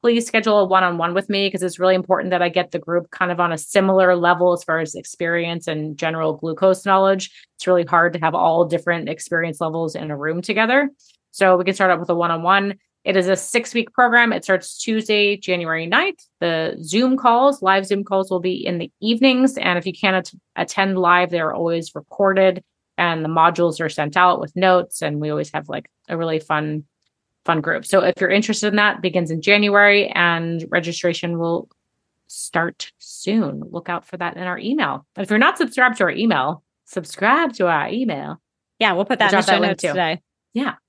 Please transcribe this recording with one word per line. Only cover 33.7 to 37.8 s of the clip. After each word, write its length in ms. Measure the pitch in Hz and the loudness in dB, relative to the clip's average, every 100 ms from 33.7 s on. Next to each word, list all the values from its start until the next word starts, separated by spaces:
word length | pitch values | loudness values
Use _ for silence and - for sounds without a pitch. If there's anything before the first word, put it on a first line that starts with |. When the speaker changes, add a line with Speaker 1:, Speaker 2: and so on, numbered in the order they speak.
Speaker 1:
Look 180 | 170 170 | -12 -8
out 180 | 175 _ | -10 _
for 100 | 180 | -8
that 200 | 175 170 | -8 -6
in 80 | |
our 140 | 180 180 | -8 -6
email. 460 | 208 294 165 139 _ - | -4 -2 -2 -4 _ -10
And 80 | |
if 60 | 196 | -2
you're 100 | 214 | 4
not 180 | 294 370 | 2 2
subscribed 380 | 277 - 254 233 | -4 2 2 2
to 80 | |
our 60 | 180 | 0
email, 520 | - 226 160 131 165 _ _ | 0 0 0 -2 -4 _ _
subscribe 680 | _ - 151 - 208 285 330 | _ -10 -10 -2 2 2 0
to 120 | 226 180 | 0 0
our 220 | 160 | 0